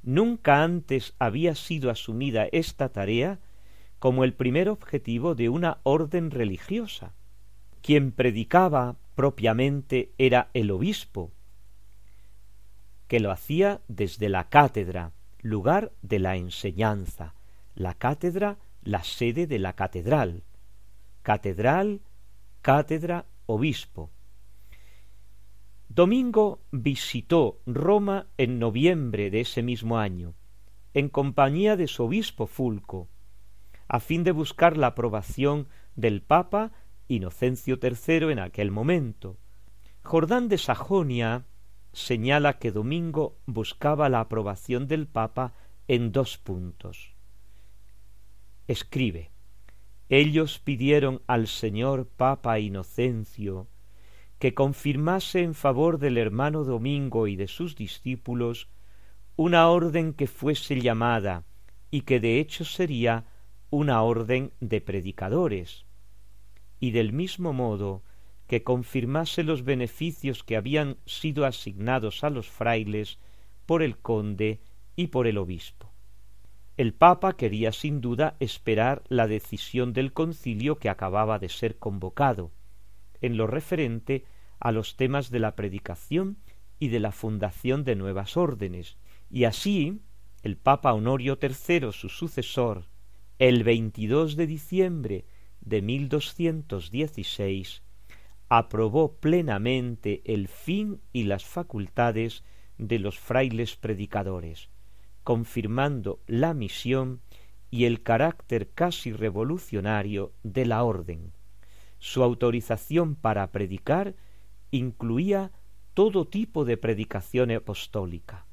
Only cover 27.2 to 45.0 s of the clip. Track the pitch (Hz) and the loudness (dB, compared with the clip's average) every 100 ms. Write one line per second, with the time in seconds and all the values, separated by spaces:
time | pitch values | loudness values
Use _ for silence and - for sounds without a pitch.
27.2 | - 170 120 - - 120 160 208 202 196 | 4 6 6 2 -4 0 4 4 4 -2
28.2 | - - 123 123 117 110 165 175 127 104 | -4 0 2 2 0 4 4 4 0 0
29.2 | 101 107 117 - 120 120 113 117 104 87 | 0 0 0 -2 -2 -2 0 0 0 -2
30.2 | 85 - - - - - - 143 139 147 | -8 -12 -16 -18 -18 -18 -2 0 2 2
31.2 | 139 123 135 151 208 202 160 - 117 196 | 2 4 4 6 4 4 2 0 0 2
32.2 | 214 - 110 - 127 104 - 95 85 - | -2 -4 -6 0 0 0 -6 -10 -10 -14
33.2 | - - - - - - - 123 - 165 | -14 -14 -14 -14 -14 -14 -2 -2 2 2
34.2 | 175 156 151 - 170 156 127 117 117 104 | 4 2 0 6 6 8 2 2 0 0
35.2 | - - 139 147 139 - - - 117 101 | -4 2 2 2 -4 -12 -12 0 2 2
36.2 | - 160 175 202 220 - - - - 117 | 4 4 6 0 0 -6 -16 -16 -2 -2
37.2 | 92 - 127 127 - 127 127 120 - 165 | -2 0 0 0 -2 0 0 0 2 4
38.2 | 156 131 92 - 104 101 131 175 127 101 | 4 0 -2 0 0 2 4 2 2 -6
39.2 | 95 98 - - - - - - - 165 | -12 -12 -14 -16 -16 -16 -16 -16 2 4
40.2 | 165 247 240 208 - 120 - 190 151 120 | 4 2 4 2 2 -2 2 2 2 2
41.2 | 113 120 - - - - - - - 120 | 2 0 -4 -14 -16 -16 -14 -10 -2 0
42.2 | 120 143 147 135 117 104 113 165 170 151 | 4 6 4 2 -2 0 0 -2 0 0
43.2 | 151 - - 110 104 - 147 151 143 120 | -2 -4 -6 -4 -4 0 2 4 4 4
44.2 | 110 113 101 95 - 123 135 156 | 2 -2 -2 -6 -2 -2 0 -2